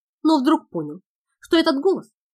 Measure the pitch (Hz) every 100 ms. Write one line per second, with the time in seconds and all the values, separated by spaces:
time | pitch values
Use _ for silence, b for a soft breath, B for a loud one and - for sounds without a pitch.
0 | _ _ 311 311 254 311 - 175 147 165
1 | _ _ _ _ - 330 320 269 381 359
2 | - _ _